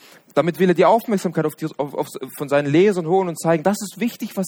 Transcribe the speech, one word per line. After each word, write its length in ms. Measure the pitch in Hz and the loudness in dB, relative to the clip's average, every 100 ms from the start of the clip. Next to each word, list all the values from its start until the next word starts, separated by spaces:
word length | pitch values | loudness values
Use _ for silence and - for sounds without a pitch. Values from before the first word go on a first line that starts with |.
| - - _ | -10 -20 _
damit 240 | - 151 165 | -2 0 2
will 100 | 185 | 2
er 60 | |
die 100 | 170 | 4
Aufmerksamkeit 600 | 175 220 - 202 185 165 156 | 4 4 2 -2 -2 -2 -4
auf 80 | |
die, 120 | - 156 - | -4 -8 -6
auf, 180 | 143 | -6
auf, 140 | - 139 - 131 - | -6 -8 -8 -12 -10
von 120 | 143 | -2
seinen 220 | 143 143 | 0 2
Lesern 360 | 147 202 185 156 | 4 4 2 0
holen 220 | 190 185 | 0 0
und 100 | 160 | -2
zeigen, 240 | 165 165 | 0 0
das 160 | 165 202 | 0 -2
ist 200 | 196 - | -4 -6
wichtig, 360 | 233 - 226 | -6 -6 -8
was 100 | - | -8